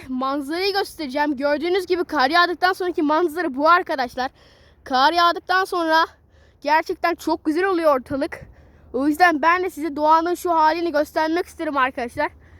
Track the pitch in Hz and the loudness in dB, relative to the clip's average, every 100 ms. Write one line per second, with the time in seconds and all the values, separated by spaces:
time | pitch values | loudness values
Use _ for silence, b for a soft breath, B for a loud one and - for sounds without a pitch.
0 | 302 254 262 285 269 339 403 392 370 - | -6 -6 -4 -4 -4 -4 -2 -2 -6 -8
1 | 294 277 294 254 285 294 339 381 349 349 | -8 -2 -2 -2 -2 -2 0 -2 -2 -4
2 | 349 302 262 339 349 339 359 381 359 349 | -2 0 2 2 2 2 0 0 -2 0
3 | 294 311 349 311 330 254 311 349 349 294 | 0 2 0 -2 -4 0 4 4 2 -4
4 | 247 - 262 b b b b b - 262 | -4 -6 -8 b b b b b -4 2
5 | 285 349 349 349 - 370 381 359 330 320 | 4 4 2 2 -2 0 0 -2 2 2
6 | 339 - _ b b b 277 311 330 349 | 2 -4 _ b b b 0 0 0 -4
7 | 339 339 - 311 311 302 392 349 320 269 | -4 -2 -2 -2 -2 0 0 2 2 2
8 | - 277 320 - - b b b b 247 | -2 -6 -6 -8 -18 b b b b -4
9 | 285 302 359 302 320 359 370 294 311 285 | -2 4 4 4 0 0 -2 -6 -8 -2
10 | 302 320 339 359 359 320 311 330 339 285 | 2 4 2 -4 -2 2 2 2 -2 -2
11 | 302 330 320 339 370 - 311 277 254 269 | -2 -2 -2 -2 -4 -8 -6 -2 -2 -2
12 | 240 285 311 - b | -8 -4 -6 -6 b